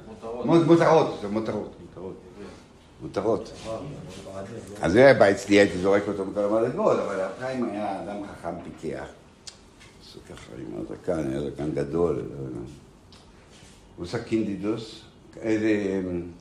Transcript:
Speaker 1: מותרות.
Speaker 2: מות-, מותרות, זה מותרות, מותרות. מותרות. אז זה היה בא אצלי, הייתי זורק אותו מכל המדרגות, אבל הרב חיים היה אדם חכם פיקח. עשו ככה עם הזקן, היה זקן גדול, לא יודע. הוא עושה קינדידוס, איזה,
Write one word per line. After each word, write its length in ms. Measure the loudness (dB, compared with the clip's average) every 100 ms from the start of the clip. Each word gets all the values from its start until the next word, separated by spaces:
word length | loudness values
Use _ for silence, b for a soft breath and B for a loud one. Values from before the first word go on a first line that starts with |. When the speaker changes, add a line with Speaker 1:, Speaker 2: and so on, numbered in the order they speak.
| -14
Speaker 1:
מותרות. 380 | -14 -12 -6 4
Speaker 2:
מות-, 200 | 4 6
מותרות, 520 | 6 6 4 4 -2
זה 80 | -6
מותרות, 440 | -4 -4 -4 -8 -14
מותרות. 340 | -18 -14 -14 -14 -18 -18 -18 -20 -20 -20 -20 -16
מותרות. 500 | -10 -4 -2 -2 -4 -14 -10 -10 -10 -14 -14 -16 -14 -12 -12 -14 -14 -4
אז 120 | 2
זה 120 | 8
היה 100 | 10
בא 160 | 10 8
אצלי, 280 | 4 6 6
הייתי 200 | 6 4
זורק 240 | 2 2 2
אותו 160 | -4
מכל 160 | -4 -2
המדרגות, 580 | 0 2 0 0 2 2
אבל 220 | 0 -4
הרב 120 | -6 -6
חיים 260 | -8 -4
היה 380 | -4 -4 -6 -6
אדם 140 | -8 -10 -12
חכם 280 | -12 -10 -10
פיקח. 400 | -12 -12 -10 -10 -12 -16 -20 -20 -20 -20 -20 -20 -20 -20
עשו 160 | -20 -20 -20
ככה 240 | -20 -16 -14
עם 240 | -12 -10
הזקן, 480 | -10 -8 -4 -2 -2
היה 100 | -2 -4
זקן 200 | -6 -4
גדול, 400 | -4 -2 2 2
לא 300 | 0 -6 -10
יודע. 160 | -10 -10 -12 -16 -20 -20 -20 -20 B B B B B B B -14
הוא 80 |
עושה 200 | -8 -8
קינדידוס, 800 | -2 -2 0 -4 -4 -4 -8 -16 -20 -20 -20 -8
איזה, 600 | -2 0 2 2 0 -2 -2 -6 -8 -14